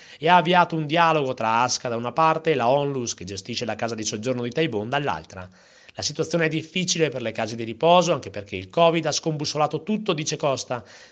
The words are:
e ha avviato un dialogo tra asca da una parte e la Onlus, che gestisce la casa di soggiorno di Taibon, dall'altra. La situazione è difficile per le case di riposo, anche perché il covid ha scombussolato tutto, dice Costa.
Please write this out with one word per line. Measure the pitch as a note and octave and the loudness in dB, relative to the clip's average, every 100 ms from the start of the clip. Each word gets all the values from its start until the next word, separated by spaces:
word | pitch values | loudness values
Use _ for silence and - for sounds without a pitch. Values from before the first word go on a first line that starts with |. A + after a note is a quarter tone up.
| - - | -20 -2
e | D#3+ | 4
ha | |
avviato | F3+ D#3+ F3+ E3+ | 6 6 4 4
un | D#3+ | 0
dialogo | D3 E3+ E3 D#3 C3 | 0 2 4 4 0
tra | A#2+ A2+ A2+ | -2 0 2
asca | B2 - B2+ | 2 -2 -4
da | |
una | A#2 A#2+ | -4 -2
parte | A#2 D#3+ D#3+ D#3+ | 2 2 2 0
e | C#3+ | 2
la | A#2 | 4
Onlus, | C#3+ C#3+ C3+ A#2 | 2 2 -4 -6
che | - | -8
gestisce | F#2 G2 - A2 | -10 -10 -8 -6
la | A2+ G#2+ | -6 -4
casa | A#2 | -4
di | A2 | -4
soggiorno | G#2+ A2 B2 B2 | -6 -4 -4 -2
di | A#2+ | -2
Taibon, | D3+ E3 G#2+ A2+ | -2 -2 -2 -2
dall'altra. | C#3 C#3 D#2+ E2 F#2 F#2 - _ _ - | -2 -2 -6 -8 -16 -18 -20 _ _ -18
La | - | -8
situazione | D#3+ D3+ D#3+ E3+ D#3+ | -6 -4 -2 0 0
è | |
difficile | D#3 - F#3 F3+ E3+ D3+ | -2 -4 -4 -2 0 0
per | B2+ | -2
le | A2+ | -6
case | A2 A2 A#2 | -4 -4 -4
di | |
riposo, | A2+ A2+ D#3+ F3+ E3+ | -8 0 6 6 6
anche | C#3 G#2 | 0 -4
perché | G#2 - | -12 -8
il | F#2+ F#2+ | -10 -4
covid | - E3 E3 D#3 | 2 4 4 0
ha | |
scombussolato | - E3 D3+ D3 D3+ D3 D3+ | -2 -2 -4 -4 -2 -2 -2
tutto, | - G#3+ G#3+ | -4 -2 -2
dice | D#3 D3+ D3 | -2 -2 -2
Costa. | D3+ B2+ - B2 - - - | 0 -2 -4 -8 -10 -20 -20